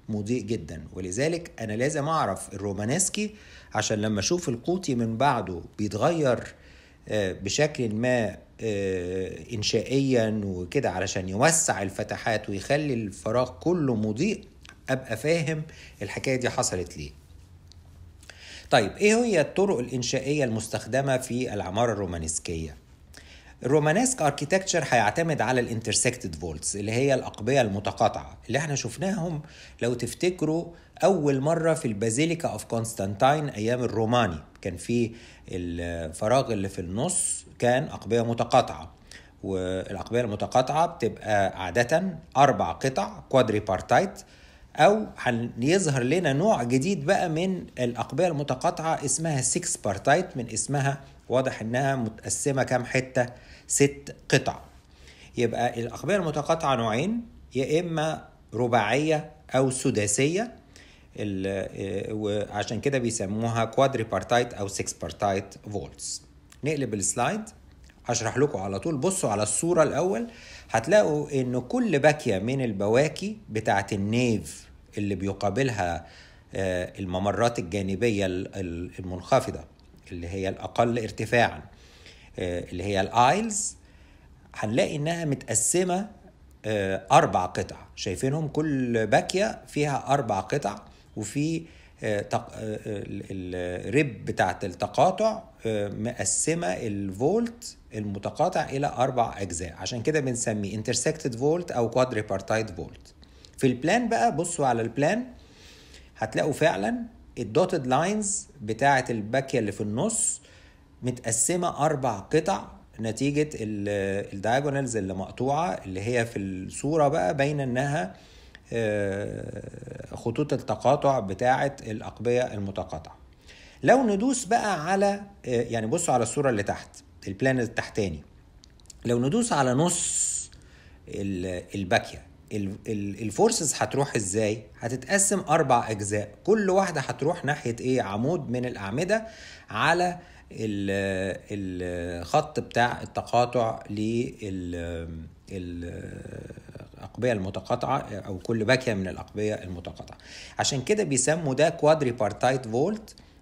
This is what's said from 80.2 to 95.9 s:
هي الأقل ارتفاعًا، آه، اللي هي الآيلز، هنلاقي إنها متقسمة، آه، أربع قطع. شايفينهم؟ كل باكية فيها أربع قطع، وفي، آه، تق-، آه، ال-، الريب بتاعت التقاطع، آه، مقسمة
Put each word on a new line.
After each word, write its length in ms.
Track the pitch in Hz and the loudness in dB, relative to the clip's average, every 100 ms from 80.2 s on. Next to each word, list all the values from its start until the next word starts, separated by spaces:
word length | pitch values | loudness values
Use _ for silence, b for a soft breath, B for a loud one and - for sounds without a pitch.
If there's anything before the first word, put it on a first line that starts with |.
| 85 | -8
هي 200 | 95 95 | -4 -4
الأقل 500 | - - - 120 117 | -4 -4 0 2 0
ارتفاعًا، 640 | 110 - 107 120 104 78 - B B B B B B - | -4 -6 0 2 2 0 -14 B B B B B B -6
آه، 260 | 90 87 - | -4 -4 -6
اللي 140 | 87 | -6
هي 160 | 98 95 | 0 0
الآيلز، 760 | 98 113 127 190 226 208 - - b b b b b - - | 2 6 6 6 0 -4 -6 -8 b b b b b -20 -18
هنلاقي 420 | - 107 120 - 151 | -6 -2 2 0 0
إنها 280 | 156 170 | -2 -2
متقسمة، 840 | 156 135 - 120 - 175 185 180 214 - - - - - | -2 -2 -2 -2 2 2 2 0 -4 -12 -20 -20 -20 -10
آه، 420 | 107 107 95 95 - | -2 0 0 -2 6
أربع 340 | 143 139 95 90 | 6 8 2 0
قطع. 300 | - - - - - | -2 -6 -8 -16 -8
شايفينهم؟ 520 | 104 87 135 156 147 | -6 -2 0 0 -2
كل 580 | 151 156 135 120 117 104 | 0 0 0 2 2 4
باكية 560 | 151 - 185 220 - - | 2 4 0 0 -4 -6
فيها 380 | 147 147 131 - | -2 -2 -2 0
أربع 320 | 143 110 95 | 0 2 -2
قطع، 380 | - 143 101 104 - B B - | 0 -2 -2 -6 -14 B B -8
وفي، 460 | 101 143 156 165 165 B B B | -6 -2 0 -2 -6 B B B
آه، 180 | 110 104 | -2 -2
تق-، 320 | - 113 - | -2 -4 -4
آه، 240 | 110 110 107 113 | -10 -8 -6 -6
ال-، 1000 | 101 - 98 - 95 92 90 90 90 95 | -8 -8 -10 -8 -8 -6 -6 -4 -6 0
الريب 360 | 135 147 101 | 2 2 -2
بتاعت 400 | 101 107 95 - | -4 0 0 0
التقاطع، 800 | 98 90 - - 170 190 220 214 - - 113 | -6 -4 -2 4 4 4 0 0 -10 -8 -4
آه، 220 | 107 | -2
مقسمة 800 | 101 | -2